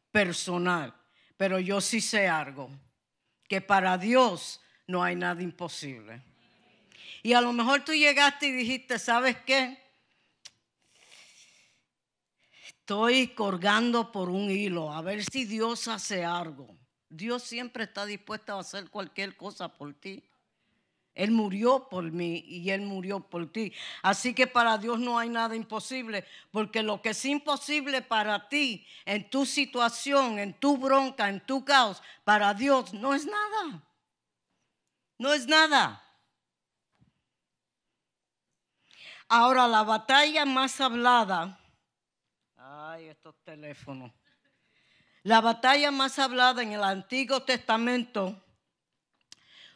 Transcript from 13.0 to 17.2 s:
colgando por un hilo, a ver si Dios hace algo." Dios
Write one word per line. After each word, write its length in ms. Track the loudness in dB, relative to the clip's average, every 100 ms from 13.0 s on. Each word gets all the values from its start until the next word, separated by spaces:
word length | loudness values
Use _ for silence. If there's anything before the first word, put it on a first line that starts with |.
| 4 4 2
colgando 840 | 0 -2 0 2 2 2 0 -2
por 180 | -4 -4
un 200 | -2 -2
hilo, 420 | -2 -2 -4 -6
a 100 | -6
ver 220 | -6 -6
si 220 | -6 -6 -6
Dios 420 | -2 -2 -4 -6
hace 380 | -8 -6 -4 -4
algo." 500 | -4 -6 -12 -20 _ _ _ _
Dios 340 | -12